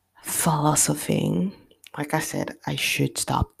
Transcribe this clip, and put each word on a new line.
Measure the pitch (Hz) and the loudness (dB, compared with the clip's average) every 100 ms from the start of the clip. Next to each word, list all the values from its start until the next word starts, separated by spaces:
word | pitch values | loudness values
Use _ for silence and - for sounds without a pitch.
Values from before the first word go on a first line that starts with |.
| _ _ | _ _
philosophizing. | - - 170 156 151 147 - 151 - - - 170 185 - - _ - - | -6 0 0 2 4 4 2 0 0 0 2 2 0 -4 -18 _ -14 -8
Like | 147 | -2
I | 208 | -2
said, | - 147 - - - | -2 -4 -6 -6 -6
I | 139 | -2
should | - - 135 - | 0 0 0 0
stop | - 131 - - | -2 0 -2 -2